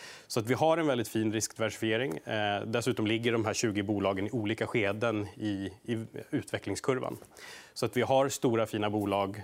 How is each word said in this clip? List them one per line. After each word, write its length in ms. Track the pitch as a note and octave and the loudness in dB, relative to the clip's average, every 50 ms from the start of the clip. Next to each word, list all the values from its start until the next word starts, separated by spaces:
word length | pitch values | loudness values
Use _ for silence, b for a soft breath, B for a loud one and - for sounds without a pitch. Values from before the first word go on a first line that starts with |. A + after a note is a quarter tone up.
| B B B B B B | B B B B B B
Så 120 | - B2 | -2 -2
att 60 | A2 | 2
vi 80 | A2+ C3 | 2 2
har 240 | A2 D3+ D#3+ D#3+ E3 | 2 4 4 4 4
en 100 | D#3+ D3 | 4 2
väldigt 200 | C3 A#2+ G#2+ - | 2 2 0 0
fin 260 | - A2+ A2 A2 G#2 | 0 0 0 2 0
riskdiversifiering. 840 | A2+ - - - - A2+ G#2+ - - A2+ A2 A2 A2+ C3 D3 D#3+ D3 | 0 -2 -4 -4 -2 -2 -2 -2 -2 0 0 2 2 0 -2 -4 -6
Eh, 440 | - A#2 A2+ G#2+ G#2 G#2 G2+ G2+ | -6 -4 -2 0 0 0 0 -2
dessutom 460 | G2+ A2 A2+ A#2+ - C3 A#2 - A2 G#2 | -2 -2 -2 0 0 0 0 0 2 2
ligger 240 | A2+ A2+ A#2 A#2 | 2 2 2 2
de 140 | A2+ A2+ G#2+ | 2 2 2
här 80 | A2 G2 | 0 0
tjugo 300 | - - A2+ F#2+ G#2 G2+ | 0 0 2 2 2 0
bolagen 440 | G#2 G#2+ G2+ G2 F#2+ G2+ F#2+ G2 G#2+ | 0 0 2 2 2 2 2 -2 -2
i 40 | |
olika 360 | - A#2+ G#2 G2+ A2 - A2+ G#2 | -2 -2 -2 -2 0 -2 -2 0
skeden 600 | - B2 G2+ G2 G2+ A2 A#2 A#2 G#2+ G#2+ G#2 F#2+ - - | 0 0 2 2 0 0 0 0 0 0 -2 -4 -6 -4
i, 340 | A2 G#2+ G2+ F#2+ G2 F#2 - - - | -4 -2 -2 -2 -4 -6 -8 -10 -6
i 220 | - A#2+ A2 A2+ - - - - - | -4 -4 -4 -4 -8 -10 -12 -10 -4
utvecklingskurvan. 880 | - B2 - - - G2+ - G2 G2 - - - C3 B2+ - - - A2 - - B B B B B B B B B | -4 -4 -4 -4 -6 -6 -4 -4 -4 -2 0 0 0 0 -2 -6 -8 -8 -12 -18 B B B B B B B B B
Så 120 | - B2+ | -2 -2
att 120 | A2 - B2 | 0 2 2
vi 40 | |
har 280 | A2+ G2+ C3+ C3 C#3 C3+ | 2 4 6 4 4 4
stora 360 | - - - C3 A2+ A2+ A2 | 0 2 2 2 4 4 2
fina 240 | - - G#2+ G#2 G#2 | 2 0 0 0 2
bolag 520 | G#2 A2 G2+ G2+ G2 G2+ G2+ G2 G2+ G#2+ | 0 0 0 2 2 2 2 0 -2 -8